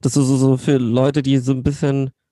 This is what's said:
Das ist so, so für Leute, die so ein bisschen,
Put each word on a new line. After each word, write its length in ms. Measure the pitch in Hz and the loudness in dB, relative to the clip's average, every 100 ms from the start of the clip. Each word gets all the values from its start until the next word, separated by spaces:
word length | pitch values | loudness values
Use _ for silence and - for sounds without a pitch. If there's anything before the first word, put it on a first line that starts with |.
Das 160 | 131 131 | -2 0
ist 80 | 131 | 0
so, 100 | 135 | 2
so 220 | 131 131 | 2 2
für 200 | 131 139 | 2 0
Leute, 440 | 120 120 131 143 | 2 0 0 0
die 160 | 135 135 | 0 0
so 140 | 123 | 0
ein 80 | 131 | -2
bisschen, 460 | 135 147 147 139 135 _ _ | -2 -2 -2 -2 -4 _ _